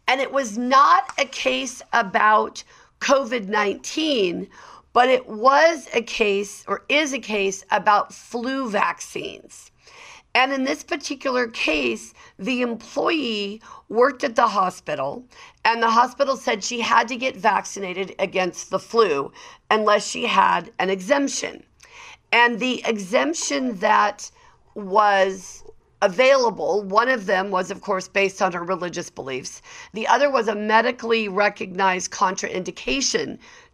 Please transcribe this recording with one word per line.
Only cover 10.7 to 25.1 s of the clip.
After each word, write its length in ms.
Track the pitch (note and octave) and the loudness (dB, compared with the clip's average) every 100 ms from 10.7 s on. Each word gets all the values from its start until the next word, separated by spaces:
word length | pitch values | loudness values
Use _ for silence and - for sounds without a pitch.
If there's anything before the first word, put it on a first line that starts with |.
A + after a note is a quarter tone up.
| D4 | -4
particular 640 | - E4+ - C#4 C4+ B3 A#3 | -6 -8 -6 -8 -4 -2 -2
case, 640 | A3 - D4+ B3 A3 - - - - | -4 -2 -2 -2 -4 -10 -20 -20 -10
the 240 | G3 B3 | -6 -2
employee 960 | B3 A#3 - C#4+ D#4+ E4 B3 G#3+ G3+ G#3+ - - - | -2 -6 -8 -4 -2 -2 -2 -4 -6 -10 -18 -20 -4
worked 340 | A3 C4 C4+ | 2 2 2
at 140 | C#4 A3+ | -2 2
the 100 | A#3 | 2
hospital, 800 | G3+ F#3 - - C#3 C#3 B3 B3+ - - _ | 2 -2 -4 -8 -6 -6 -8 -14 -20 -20 _
and 180 | A3 A#3 | 0 2
the 80 | A3+ | 2
hospital 460 | A3+ B3 B3+ C#4 B3+ | 4 2 0 -2 -2
said 260 | - A3+ | -4 -4
she 200 | - A#3+ | -4 -6
had 260 | G#3+ A3+ A#3 | 2 2 2
to 80 | B3+ | -2
get 180 | B3+ | -6
vaccinated 800 | F#3+ G#3 G3 F#3+ G3+ F#3+ F3+ F#3+ - | -2 0 0 -2 -8 -8 -6 -8 -4
against 540 | F#3+ F#3+ F#3 - - | -4 -2 -4 -4 -6
the 80 | F#3 | -6
flu 540 | - A#3 G#3 C#3 C#3 - - - - | -2 2 2 2 -4 -10 -20 -12 -2
unless 340 | G#3+ G#3+ G#3 - | 0 4 2 0
she 200 | - A#3 | -6 -2
had 440 | G3 F#3+ F3 E3 - | 2 4 2 -2 -4
an 100 | F#3 | -2
exemption. 760 | F#3+ F#3 C#4+ C#4 - F2 - - _ - - - - _ | -2 0 0 0 -4 -8 -10 -20 _ -20 -20 -20 -20 _
And 300 | A3+ A#3+ A3+ | 4 4 4
the 200 | B3+ - - | -4 -4 -4
exemption 920 | A3 F#3 B3+ C#4 E4 - C#4 B3+ F#3+ | -4 -2 0 0 -2 -4 -4 -4 -2
that 520 | G#3+ G#3 G#3 - - _ _ _ _ - | 2 2 2 -2 -14 _ _ _ _ -14
was 880 | G3 G3+ G#3 | -2 2 4